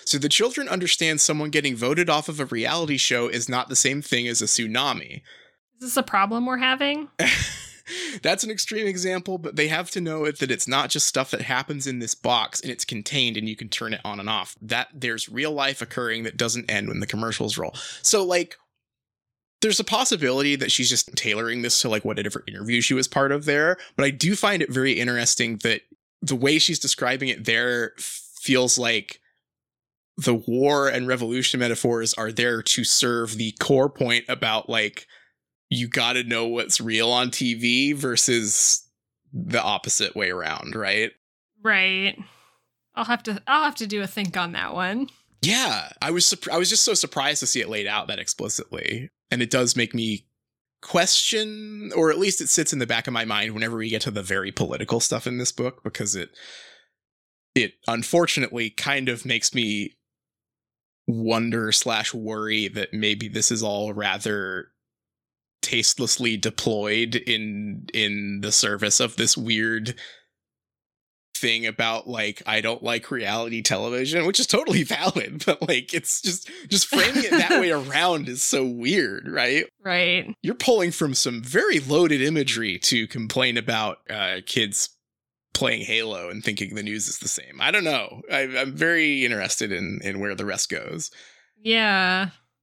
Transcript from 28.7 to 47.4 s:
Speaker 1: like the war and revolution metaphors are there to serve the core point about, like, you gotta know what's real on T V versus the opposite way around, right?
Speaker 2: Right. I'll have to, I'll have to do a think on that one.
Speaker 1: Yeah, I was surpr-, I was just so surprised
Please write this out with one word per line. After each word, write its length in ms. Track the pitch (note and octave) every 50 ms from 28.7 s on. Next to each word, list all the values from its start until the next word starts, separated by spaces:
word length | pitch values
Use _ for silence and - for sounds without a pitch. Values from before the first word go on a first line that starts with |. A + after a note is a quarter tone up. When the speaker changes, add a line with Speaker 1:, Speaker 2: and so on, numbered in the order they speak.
| - -
Speaker 1:
like 420 | A#2+ A#2 A2+ G#2+ G2+ - - - _ _ _ _ _ _ _ _ _ _ _ _ _ _ _ _ _ _ _
the 180 | - - C3 A#2+
war 540 | A2+ - A#2 A#2 B2+ C#3 C#3+ D3 C#3+ C#3 C3+
and 180 | B2 B2 B2+
revolution 540 | B2+ B2+ B2 A#2+ A2+ B2 C3 B2+ - - B2+
metaphors 540 | B2 A#2 A2+ - - A#2+ A#2+ A2+ A2+ A2+ -
are 180 | - A2 A2
there 300 | A2 A#2 A#2+ B2 A#2+ A2+
to 200 | - - - B2+
serve 540 | A2+ - - - - A#2+ A#2+ A#2 A#2 A2 A2
the 160 | G#2+ A2+ A2 - -
core 280 | - - C#3 C3 C3+ D3
point 360 | - - C3 A#2+ A#2+ - - -
about, 400 | B2+ - - A2+ A2 A2 - -
like, 380 | A#2 A2 G#2+ G#2 - - - - - - _ _ _ _ _ _ _ _ _ -
you 160 | B2+ A#2+ A#2+
gotta 380 | A#2 - C3 A#2 A#2+ B2 B2 A#2+
know 220 | A#2 A#2 A2+ A#2
what's 340 | A#2 A#2 A#2+ A2 G2 - -
real 300 | A#2 A2+ A2 A2 A2+ A#2
on 200 | B2 B2 B2+ B2
T 220 | - - C3 A#2+
V 400 | A#2 A2+ A#2+ A#2+ B2 B2+ C#3 C#3+
versus 960 | D3 C#3 D3 B2+ A#2 A2 - - A#2+ A#2 G#2+ G2+ G#2 - - - - - - _ _ _ _ _ _ _ _ _ -
the 280 | A#2+ A#2 - A#2 A#2
opposite 540 | - G2+ G#2 - - - - - A2 - -
way 140 | G#2+ G2 F2+
around, 440 | F2+ F2+ D#2+ D#2 D#2 - - - -
right? 380 | A2 G#2 G2 G2+ G#2+ A2 A#2 - _ _ _ _ _ _ _ _ _
Speaker 2:
Right. 560 | G#3 A3 G#3 F#3+ F#3 F#3+ F#3+ F#3+ G3 G3 - - F#3+ - - _ _ _ _ _ _ _ _ _ _ _ -
I'll 100 | - A3+
have 180 | A#3 A#3+ A#3 -
to, 180 | A3 G3+ G3+ -
I'll 180 | - C#4+ D4+ D#4
have 100 | D4 C#4+
to 120 | - A3+
do 140 | G3 G#3 G#3
a 60 | G3
think 280 | F#3+ - G#3+ G3 F3 -
on 180 | F#3 F3 F3
that 200 | E3+ - F2+ -
one. 380 | - F3+ F#3 F#3 G#3 B3 C#4 - - _ _ _ _ _
Speaker 1:
Yeah, 500 | - E3 A3+ B3+ C4 F#3 A2+ F#2+ D2+ C#2+ - -
I 100 | - D3+
was 140 | E3+ F3+ F3
surpr-, 260 | - F3+ - - -
I 60 | D#3
was 140 | E3+ F#3 F3
just 140 | A3 - -
so 100 | - G3+
surprised 460 | - D#3 C#3 - D3 C3+ C#3+ D3+ -